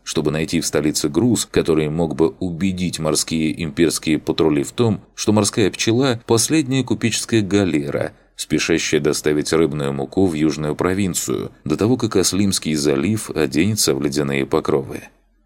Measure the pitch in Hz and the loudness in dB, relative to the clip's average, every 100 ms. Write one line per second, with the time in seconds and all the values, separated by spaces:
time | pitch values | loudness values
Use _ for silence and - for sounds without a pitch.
0 | - 80 73 76 80 85 - 78 76 73 | -8 -2 -2 -2 -2 -2 -2 -2 0 0
1 | 76 73 120 110 - - 85 78 76 80 | -2 2 2 0 0 0 2 2 0 0
2 | 82 69 80 - 92 82 98 90 87 73 | -2 2 0 0 -6 -2 -2 -2 -4 -2
3 | 78 76 - 80 78 - 80 78 80 - | -2 -2 -2 -2 -2 -2 -4 2 2 2
4 | - 78 - 78 80 73 69 - 117 98 | 0 -2 0 0 2 2 -2 0 0 0
5 | - - - 107 104 - 92 - - 117 | -6 -6 0 2 2 2 0 0 0 2
6 | 139 117 - 117 - 156 131 135 127 104 | 2 0 0 2 2 0 0 0 0 -2
7 | 117 - - 113 95 101 95 76 71 67 | -2 -2 0 0 2 2 2 0 -2 -4
8 | - - _ - - 76 - 80 - 78 | -4 -8 _ -14 -2 0 2 0 2 0
9 | 73 69 76 76 71 80 80 73 69 69 | 2 0 0 0 2 2 2 0 -4 -4
10 | 67 - 95 78 78 71 76 73 90 95 | -4 0 2 2 0 0 -4 -2 0 0
11 | 98 76 - 53 - - - 76 107 123 | -2 -2 -4 -4 -6 -8 -4 0 2 2
12 | 110 101 87 92 101 92 78 76 73 69 | 0 2 2 2 0 0 0 0 2 2
13 | 85 110 - 78 71 71 98 104 - 67 | 2 0 -2 -2 0 2 2 2 0 0
14 | 71 69 69 69 67 78 - 73 67 - | 0 0 -2 -2 0 -2 0 -2 -2 -10
15 | - _ _ _ | -16 _ _ _